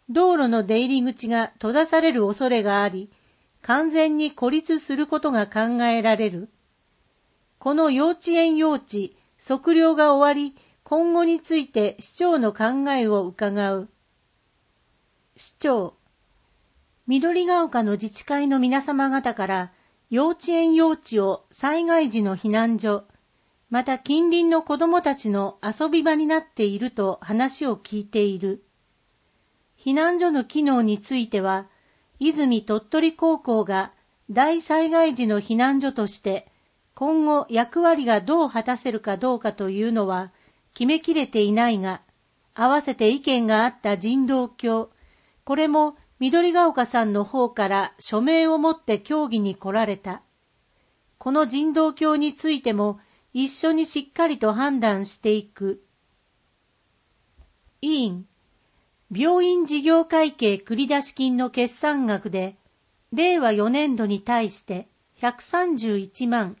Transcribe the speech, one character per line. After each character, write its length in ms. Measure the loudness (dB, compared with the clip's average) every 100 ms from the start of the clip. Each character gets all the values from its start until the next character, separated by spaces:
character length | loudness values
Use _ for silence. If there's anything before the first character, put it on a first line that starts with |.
| -4
道 280 | 2 4 4
路 100 | 2
の 160 | 0
出 160 | 0 0
入 220 | 2 0
り 120 | 0
口 140 | -4 -4
が 240 | -2 -2 -6
閉 180 | -2
ざ 120 | 0 2
さ 140 | 2
れ 100 | 2
る 140 | 2 0
恐 240 | 0 0
れ 140 | 0
が 180 | 2 0
あ 80 | 0
り、 220 | -4 -14 _ _ _ _ _
完 280 | -2 0 2
全 280 | 2 2 2
に 140 | -2
孤 200 | -2 0
立 280 | 0 0 -4
す 160 | -2 -4
る 120 | -2
こ 120 | -2
と 120 | 0
が 160 | 0 -2
考 360 | -2 -2 0
え 180 | 0 2
ら 140 | 2 0
れ 140 | 0
る。 200 | -4 -12 _ _ _ _ _ _ _ _ _ _ _
こ 140 | -2
の 160 | 2 2
幼 180 | 2 0
稚 220 | 0 0
園 240 | 2 2 2
用 240 | 2 0
地、 380 | -4 -8 -8 _ _ _
測 360 | -6 -2 2 4
量 200 | 4 4
が 180 | 4
終 80 | 6
わ 120 | 4
り、 220 | 2 -4 -10 _ _
今 300 | -4 0 2
後 100 | 2
に 160 | 2 0
つ 180 | 0 -2
い 100 | -2
て 280 | -2 -2 -4
市 160 | -14
長 240 | -2 0 2
の 160 | 0
考 340 | 0 -2 -2 -2
え 160 | 0 0
を 180 | 0 -2
伺 480 | -4 -4 -2 -2
う。 160 | -2 -6 _ _ _ _ _ _ _ _ _ _ _ _ _ _ -20
市 180 | -20
長、 420 | -6 -2 -2 -2 _ _ _ _ _ _ _ _ _ _ _ -2
緑 400 | 0 2 0 0
が 160 | 0
丘 180 | 0 -2
の 120 | -2
自 180 | -2 -6
治 140 | -12 -6
会 220 | -2 0
の 120 | 2
皆 240 | 2 0
様 260 | -2 -2 0
方 240 | -2 -4
か 140 | -4 -4
ら、 240 | -4 -6 _ _ _ -4
幼 180 | 0 0
稚 220 | -2 -2
園 240 | 0 2 4
用 200 | 2 0
地 240 | -2 0
を 260 | 0 -2 _
災 360 | -6 -2 -2 2
害 260 | 2 2
時 100 | 0
の 160 | -2 -2
避 140 | -2
難 280 | 0 0 0
所、 260 | -2 -2 -6 _ _ _ _ _ -6
ま 120 | -4
た 140 | -2 -4
近 280 | 0 2 2
隣 180 | 2
の 180 | 2 2
子 160 | 0 0
ど 100 | 2
も 140 | 2
た 140 | 0 -4
ち 160 | -2
の 260 | -2 -2 -6
遊 260 | -8 -4 0
び 140 | 0
場 100 | 2
に 140 | 0 0
な 100 | 0
っ 60 | -2
て 200 | -4 -2
い 120 | -2
る 140 | -6
と 260 | -2 -4 -4
話 440 | -4 -2 -2 -2 -6
を 120 | -6
聞 220 | -8 -10
い 60 | -4
て 160 | 0
い 160 | 0 -2
る。 260 | -6 -6 _ _ _ _ _ _ _ _ _ _ _ _
避 160 | -2 0
難 240 | 0 2
所 120 | 0
の 140 | 0 -2
機 160 | -2
能 220 | 0 2
に 160 | 2 -2
つ 160 | -4 -6
い 120 | -2
て 120 | -2
は、 260 | -2 -2 -6 _ _ _ _ -4
泉 440 | -2 0 0 0
鳥 220 | 0 -4 -2
取 280 | 0 0
高 260 | 2 0 0
校 260 | 0 -2 0
が 260 | -2 -4 _ _ _ -4
大 320 | 0 2 0
災 280 | 0 0 2
害 240 | 2 2
時 140 | 2 0
の 140 | -2
避 140 | -2 0
難 260 | 2 2
所 100 | -2
と 160 | -4 -6
し 120 | -4
て、 280 | -6 -6 -8 _ _ _ _
今 320 | -6 0 0 2
後 200 | 0 0
役 320 | -2 -2 2
割 240 | 2 2 2
が 160 | 0
ど 240 | 2 0 0
う 40 |
果 140 | -2
た 140 | -4 -4
せ 140 | -4
る 80 | -6
か 180 | -4 -4
ど 180 | -2 -2
う 40 |
か 120 | -4
と 180 | -6 -6
い 140 | -2
う 80 | -2
の 160 | 0 -2
は 240 | -4 -8 _ _ _ _
決 120 | -2 0
め 140 | 0
き 120 | 0
れ 140 | -2 0
て 140 | 0
い 100 | 2
な 180 | 2 2
い 80 | 0
が、 240 | -4 -8 _ _ _ _ _
合 160 | 0 2
わ 120 | 2
せ 140 | 0 0
て 140 | 2
意 100 | 2
見 240 | 0 0 2
が 180 | 2
あ 40 | 0
っ 80 | -2
た 160 | -4 -2
人 280 | 0 0 0
道 220 | 0 -2
橋、 440 | -4 -2 -2 -4 _ _ _ _ _
こ 120 | -4 0
れ 120 | 2
も 300 | 2 2 -2 _ -4
緑 340 | 2 2 4
が 160 | 4 2
丘 160 | 2 0
さ 180 | 0
ん 80 | 0
の 140 | -2 -2
方 240 | 0 -2
か 180 | 0 0
ら 260 | 0 -2 -8
署 220 | -4 -2
名 260 | 2 4 4
を 100 | 2
持 140 | 0
っ 80 | 0
て 200 | -2 -4
協 280 | -2 -2 -2
議 140 | -2
に 140 | -2 -4
来 160 | -4
ら 120 | -2 -2
れ 120 | -4
た。 240 | -10 -14 _ _ _ _ _ _ _ _ _ _
こ 140 | -2
の 140 | 0 0
人 260 | 0 0
道 180 | 2 0
橋 220 | 0 0 0
に 180 | -2
つ 160 | -2 -4
い 100 | -2
て 100 | -2
も 280 | 0 -2 -4 _ _ _
一 160 | -4 -4
緒 240 | -2 0
に 120 | 0 -2
し 220 | -6 -8
っ 40 |
か 140 | -2 -2
り 120 | 0
と 140 | -2
判 260 | 0 -2 0
断 260 | 0 -2 -6
し 120 | -6
て 160 | -2
い 100 | -2
く。 400 | -4 -8 -8 -8 _ _ _ _ _ _ _ _ _ _ _ _ _ _ _ _ -20 _ _ -8
委 240 | -2 0 -2
員、 200 | -4 -14 _ _ _ _ _ _ _ -10
病 340 | -2 2 2 2
院 200 | 0 0
事 160 | 0
業 240 | 2 2 4
会 260 | 2 0
計 240 | 0 -2 -2
繰 320 | -4 -4 0
出 260 | -2 -2
金 220 | -4 -2 0
の 140 | -2
決 260 | -2 -4 -2
算 300 | -2 0 -2
額 240 | -2 -4
で、 260 | -6 -6 -10 _ _ _ _ -10
令 260 | 0 2 2
和 120 | 2
四 180 | 2 0
年 260 | 0 0 0
度 100 | -2
に 160 | -2
対 280 | -2 -2 -2
し 120 | -8
て 260 | -10 -12 -12 _ _ -6
百 260 | -6 -6
三 340 | -6 -2 -2 -2
十 220 | -2 -4
一 300 | -6 -6 -2
万 300 | -2 -4 -8